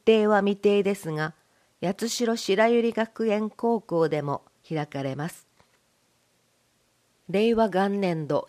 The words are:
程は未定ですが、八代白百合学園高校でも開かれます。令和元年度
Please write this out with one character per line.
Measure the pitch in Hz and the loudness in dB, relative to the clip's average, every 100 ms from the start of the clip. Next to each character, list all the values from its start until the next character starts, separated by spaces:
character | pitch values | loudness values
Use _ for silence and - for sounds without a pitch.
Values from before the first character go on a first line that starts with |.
| - | 2
程 | 220 214 | 4 4
は | 208 | 2
未 | 202 202 | 2 2
定 | 208 202 | 2 2
で | 196 | 0
す | 202 160 | -2 -6
が、 | 151 156 - _ _ _ _ | -6 -6 -8 _ _ _ _
八 | 175 196 233 | -6 -4 -6
代 | - 240 226 | -4 -2 -4
白 | - 196 | -2 2
百 | 226 240 | 4 4
合 | 233 | 2
学 | 220 226 - 226 | -2 -6 -4 -2
園 | 208 214 | -2 -4
高 | - 233 233 | -4 -2 -2
校 | - 170 160 | -2 0 0
で | 151 | 0
も | 143 139 - _ - | -4 -6 -10 _ -10
開 | 156 147 | -8 -6
か | 143 | -8
れ | 135 135 | -8 -6
ま | 160 | -10
す。 | - _ _ _ _ _ _ _ _ _ _ _ _ _ _ _ _ _ _ - | -12 _ _ _ _ _ _ _ _ _ _ _ _ _ _ _ _ _ _ -6
令 | 185 226 | 0 2
和 | 226 220 | 2 2
元 | 180 202 202 | 2 0 0
年 | 190 165 147 | -2 -2 -2
度 | 147 | -4